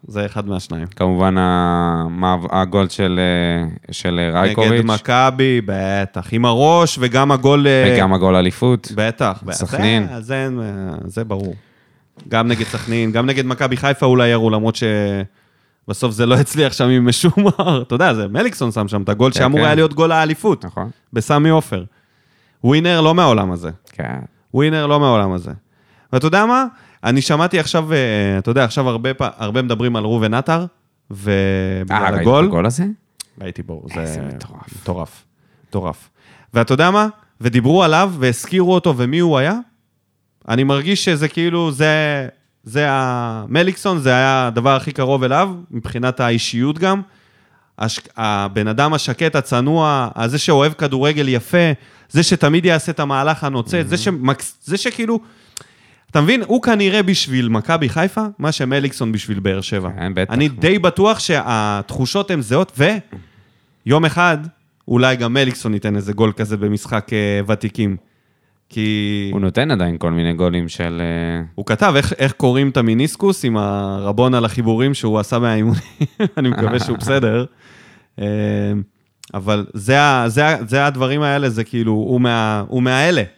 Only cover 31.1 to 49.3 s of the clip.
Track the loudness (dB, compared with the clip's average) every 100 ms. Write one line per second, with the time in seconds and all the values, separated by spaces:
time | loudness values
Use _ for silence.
31.1 | -8 0 0 2 0 -2 -4 -2 -2 0
32.1 | 2 4 4 4 2 0 0 -4 -6 _
33.1 | -20 -20 -16 -14 -12 -12 -14 -12 -8 -6
34.1 | -6 -8 -12 -16 -20 -20 -12 -6 -6 -8
35.1 | -14 _ _ _ _ _ -6 -6 -8 _
36.1 | _ _ -20 _ 0 2 2 4 2 0
37.1 | -4 _ -6 -2 2 4 4 4 4 0
38.1 | 0 0 -2 -2 0 2 2 2 0 0
39.1 | 2 2 2 0 -2 -8 _ _ _ _
40.1 | _ _ _ -4 0 2 0 0 0 0
41.1 | 0 -2 -2 -2 0 -2 0 2 2 0
42.1 | -4 -6 -12 _ _ -8 -2 0 0 0
43.1 | -2 -4 -8 -4 0 0 0 -2 0 2
44.1 | 2 2 2 0 0 2 0 -2 -4 -2
45.1 | 0 0 0 0 -4 -12 -12 -8 -4 -4
46.1 | -2 0 0 -2 -2 -2 0 0 -2 -4
47.1 | _ _ _ _ _ _ -8 -6 -6 -12
48.1 | -6 -2 -2 -2 -2 -2 0 0 0 -4
49.1 | -2 -2